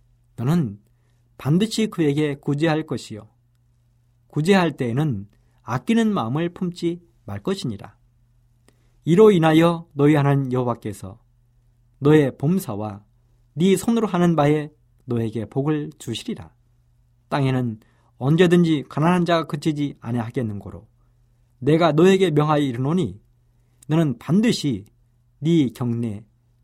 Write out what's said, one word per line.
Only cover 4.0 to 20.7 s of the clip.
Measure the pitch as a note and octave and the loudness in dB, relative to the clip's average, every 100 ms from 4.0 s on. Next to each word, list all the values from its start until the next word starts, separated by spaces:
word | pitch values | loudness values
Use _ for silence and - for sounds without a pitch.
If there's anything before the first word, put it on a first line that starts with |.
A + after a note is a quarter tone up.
| _ _ _ | _ _ _
구제할 | D3 D#3 G3 E3+ C#3 | -2 2 2 2 -2
때에는 | B2 A#2+ D#3 G2+ G2+ _ _ _ | -4 -2 -2 -4 -8 _ _ _
아끼는 | - B2 - A3+ A3 | -8 -6 0 0 0
마음을 | F#3+ A2+ C#3+ E3+ | -2 -2 -4 -4
품지 | F3 F3+ F3 F3 E3+ - _ | -6 -8 -6 -6 -6 -12 _
말 | - G2+ | -14 -10
것이니라. | - G3 C3+ G2 - _ _ _ _ _ _ _ _ _ _ _ | -6 -6 -6 -10 -14 _ _ _ _ _ _ _ _ _ _ _
이로 | - F3 A3 | 2 6 6
인하여 | F#3 D#3+ D#3 E3+ E3+ - | 6 4 4 4 2 -6
너희 | C#3 C#3+ | 2 4
하나님 | D3+ C#3 C#3 C3+ | 4 2 0 0
여호와께서 | B2+ B2 A2+ A2 G2+ F#2+ - _ _ _ _ _ _ _ - | -2 -2 -4 -8 -12 -14 -18 _ _ _ _ _ _ _ -2
너의 | C#3 D#3 C3+ - | 4 4 4 0
범사와 | C#3+ F#3 D3+ G2+ G#2+ G2+ - _ _ _ _ | -2 -2 -4 -8 -10 -12 -20 _ _ _ _
네 | C#3+ F#3 F3+ | -2 2 2
손으로 | - A#3 G#3 | 0 -2 0
하는 | F3 F3 | 0 2
바에 | D#3+ C#3+ D3+ D3 _ _ _ | 2 2 0 -4 _ _ _
너에게 | - A#2+ A2+ A2+ G#2 | -8 -4 -4 -6 -6
복을 | C#3 C#3+ D3+ D3+ D3 | -4 -2 -4 -6 -12
주시리라. | - G#2+ - G#3 E2 _ _ _ _ _ _ _ - | -10 -10 -10 -12 -14 _ _ _ _ _ _ _ -6
땅에는 | D3+ C3+ B2+ B2 A2 _ _ _ - | -2 -2 -2 -4 -8 _ _ _ -6
언제든지 | C3 D#3+ F3+ F3 E3 D3+ B2 | 0 4 4 4 2 0 -4
가난한 | - D#3+ F3+ | -2 0 2
자가 | F3 E3+ D3+ | 2 0 -2
그치지 | D#3+ E3 D3 C#3+ - | -6 -4 -4 -6 -8
아니하겠는고로 | A2 A#2+ A2+ C3+ A2+ G2+ G2 | -8 -6 -6 -6 -6 -8 -12